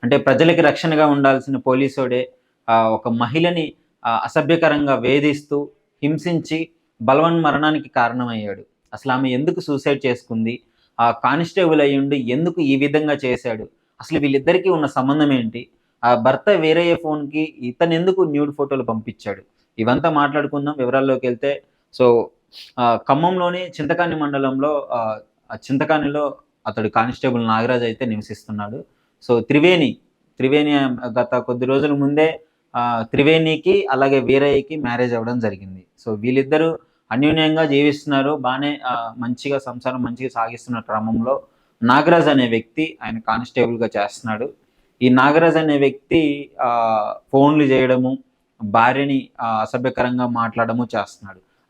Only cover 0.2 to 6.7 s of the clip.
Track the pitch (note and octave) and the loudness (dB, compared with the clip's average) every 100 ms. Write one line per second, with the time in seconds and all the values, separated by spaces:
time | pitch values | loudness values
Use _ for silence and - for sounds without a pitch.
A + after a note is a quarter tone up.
0.2 | - C3 E3 E3+ D3+ - E3 D3+ D3+ C#3+ | 4 4 4 4 4 2 0 2 2 4
1.2 | C#3 C3 C#3 C3+ C3 B2+ C#3 C#3 B2+ B2 | 2 2 -2 -4 0 0 0 -2 -2 -2
2.2 | B2+ _ _ _ - A2+ A2+ A2 A#2+ A#2 | -4 _ _ _ 0 2 2 0 -2 -2
3.2 | A#2 D#3 F3 E3+ D#3 - _ _ A#2 A2+ | -2 0 0 0 -6 -10 _ _ -4 -2
4.2 | - D#3+ D3 E3 D#3+ D3 C#3+ B2 B2 C#3+ | -2 0 2 2 2 2 0 0 2 2
5.2 | D3 D3 - C#3+ C#3+ _ _ _ C#3+ D3+ | 2 -2 -4 -6 -6 _ _ _ -4 -2
6.2 | F3+ E3 - D#3+ E3 | -2 -4 -4 -6 -6